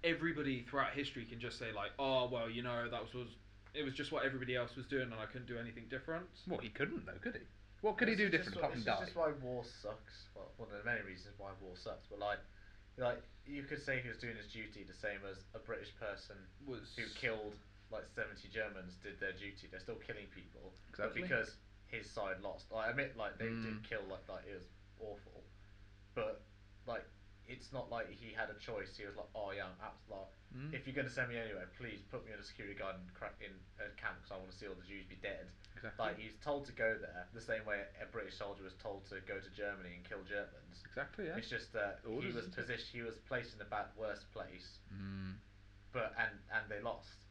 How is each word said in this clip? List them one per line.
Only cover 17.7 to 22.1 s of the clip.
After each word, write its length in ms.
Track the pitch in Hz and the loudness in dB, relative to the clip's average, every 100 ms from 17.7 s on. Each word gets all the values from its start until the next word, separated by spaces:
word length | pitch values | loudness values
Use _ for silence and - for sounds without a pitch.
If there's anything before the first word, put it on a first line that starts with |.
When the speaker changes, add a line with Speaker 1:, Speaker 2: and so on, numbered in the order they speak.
| - - | -18 -4
Speaker 3:
like, 120 | 107 - | -4 -2
seventy 360 | - 104 101 98 | 0 0 -2 -2
Germans 420 | 107 107 95 90 92 | 2 2 0 -8 -6
did 180 | 104 95 | -8 0
their 120 | 95 | 0
duty. 320 | 92 101 98 - | 0 -4 -6 -8
They're 80 | 92 | -6
still 200 | - 110 - | -4 -4 -4
killing 220 | 104 98 92 | -6 -6 -10
people. 380 | 90 62 92 - - | -12 -10 -12 -12 -10
Speaker 2:
Exactly. 320 | - 101 - | 0 2 2
Speaker 3:
But 80 | 180 | 4
because 260 | 120 - - - - - | 4 4 -4 -16 -16 -6
his 220 | 117 | -6
side 300 | - | -2